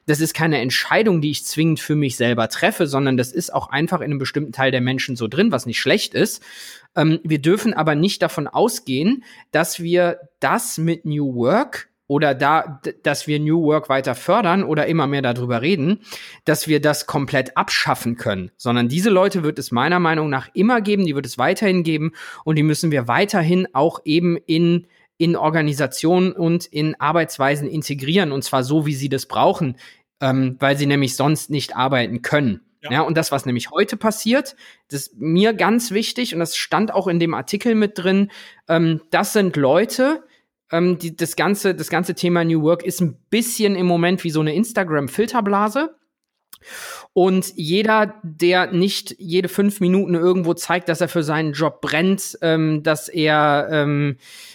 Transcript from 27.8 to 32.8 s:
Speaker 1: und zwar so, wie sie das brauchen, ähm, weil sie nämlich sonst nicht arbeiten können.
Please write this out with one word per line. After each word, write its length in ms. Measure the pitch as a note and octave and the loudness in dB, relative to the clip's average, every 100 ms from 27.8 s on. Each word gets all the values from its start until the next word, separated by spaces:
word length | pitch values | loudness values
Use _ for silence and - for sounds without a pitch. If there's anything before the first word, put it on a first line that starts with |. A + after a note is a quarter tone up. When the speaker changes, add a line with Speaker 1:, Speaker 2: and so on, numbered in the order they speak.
| - C#3+ C3+ F#3 D#3+ | -6 -6 0 0 0
Speaker 1:
und 120 | C#3 | -2
zwar 200 | - C3 | -2 -2
so, 220 | B2+ D#3 D3+ | 0 0 0
wie 100 | C3+ | -4
sie 140 | C#3 | -4
das 160 | C3+ - | -4 -4
brauchen, 520 | G#2+ D#3 F#3+ C#3 B2 - - _ _ | 2 2 2 -4 -6 -16 -20 _ _
ähm, 360 | C3+ C3 C3 C3 | -2 0 0 0
weil 180 | C#3 C#3+ | 0 2
sie 80 | C#3+ | 2
nämlich 300 | C#3+ C3 - | 2 0 0
sonst 340 | C#3 D3+ - | 0 0 -2
nicht 260 | C#3+ - - | -6 -4 -2
arbeiten 460 | C3 C3 A2 A#2 | 0 0 0 -4
können. 400 | - D3 C3 F#2+ - _ | -2 0 0 -2 -8 _